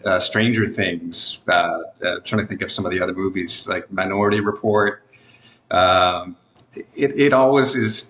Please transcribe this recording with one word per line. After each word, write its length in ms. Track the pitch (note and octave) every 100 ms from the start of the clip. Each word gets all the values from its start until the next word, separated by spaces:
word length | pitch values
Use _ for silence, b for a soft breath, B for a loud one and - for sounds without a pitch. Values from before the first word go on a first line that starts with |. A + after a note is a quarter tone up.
uh, 160 | G2+ F2+
Stranger 480 | - G#2+ A2+ A2 G2
Things, 720 | G2+ F#2+ E2+ E2+ E2+ - - -
uh, 40 |
uh, 680 | F2+ E2+ E2 E2 - F#2 F2+
trying 180 | - G#2+
to 40 | -
think 160 | G2
of 80 | F#2
some 160 | - F#2
of 60 |
the 80 | F#2
other 120 | F2+
movies, 540 | F#2 F#2+ F#2 F2 - -
like 220 | F#2 -
Minority 460 | F#2+ F#2+ G2 G#2 G#2
Report. 640 | G#2 G#2 A2 G#2 G#2 - _ b b b b b -
Um, 640 | F2+ F#2 F#2 F2+ F2 F2+ - _ _ _ - -
it, 240 | - C#3 C#3+
it 140 | C#3+
always 420 | C3 C3 C#3 C3
is 280 | C3 G#2+ -